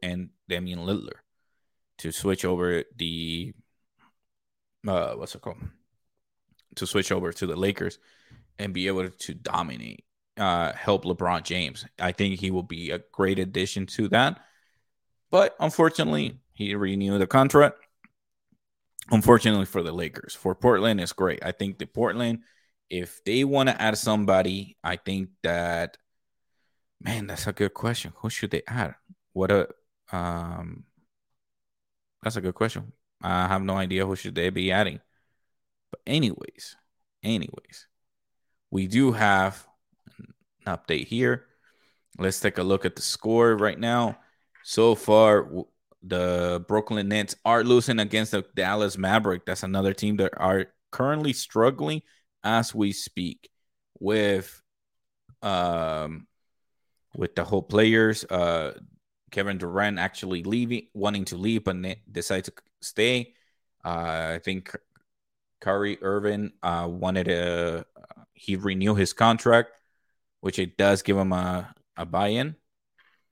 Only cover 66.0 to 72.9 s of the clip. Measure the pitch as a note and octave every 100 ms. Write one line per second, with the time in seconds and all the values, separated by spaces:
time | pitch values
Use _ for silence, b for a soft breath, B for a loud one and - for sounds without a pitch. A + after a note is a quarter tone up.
66 | F#2+ G2+ G#2 G#2 G#2 - F2+ E2+ E2+ F2
67 | F#2 F#2 F2+ F2 F2 E2+ E2+ E2 - -
68 | - - - _ - F#2+ G2 F#2+ G2 G#2
69 | F#2+ - A2+ A2+ A#2+ A#2 A#2 - _ _
70 | _ _ _ _ F#2+ - F2+ - G2+ G2
71 | - G2 F#2+ F2+ F2+ F2+ - - _ -
72 | E2+ F#2 G#2 A2+ D3 D#3 _ _ _